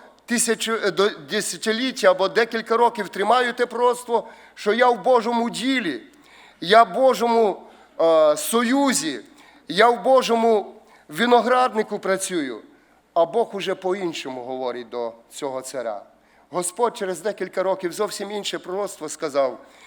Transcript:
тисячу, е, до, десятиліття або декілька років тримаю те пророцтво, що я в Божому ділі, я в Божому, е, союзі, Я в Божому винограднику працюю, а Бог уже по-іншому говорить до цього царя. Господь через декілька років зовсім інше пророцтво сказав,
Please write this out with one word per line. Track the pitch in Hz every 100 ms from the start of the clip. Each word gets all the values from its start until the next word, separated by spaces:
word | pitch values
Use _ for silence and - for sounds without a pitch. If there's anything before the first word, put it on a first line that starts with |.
| - _ -
тисячу, | 233 233 220 226 220
е, | 196
до, | 165 208
десятиліття | - 143 208 - 175 220 220 262 240 196
або | 180 190
декілька | 214 233 220 214 226
років | 233 226 180
тримаю | 185 208 247 247
те | 247 233
пророцтво, | 233 247 240 - 226 - - -
що | - 208
я | 226 247
в | 226
Божому | 254 247 214 233 233
ділі, | 170 254 262 180 120 - _ _ - - -
я | 165 220
в | 226
Божому, | 202 262 196 233 233 208 160 - - _ -
е, | 165 160 151 147
союзі, | - 233 233 277 277 - 156 120 - - - _ -
Я | 175 233
в | 226
Божому | 226 262 226 233 226 214 190 - _ _ -
винограднику | 151 233 240 220 254 254 214 208 208
працюю, | 185 190 190 175 135 107 - _ _ _ _
а | 170
Бог | 165 233 220 196
уже | 175
по-іншому | 185 185 202 175 151 139 127
говорить | 120 131 127 120 113
до | 120 117 113 _
цього | - 139 131
царя. | 127 135 117 104 - _ _ _ -
Господь | 175 175 - 233 226
через | 190 165
декілька | 208 196 185 190
років | 185 185 175
зовсім | 160 208 - 196
інше | 208 - 170
пророцтво | 175 190 196 - 151
сказав, | - 160 139 131 110 - -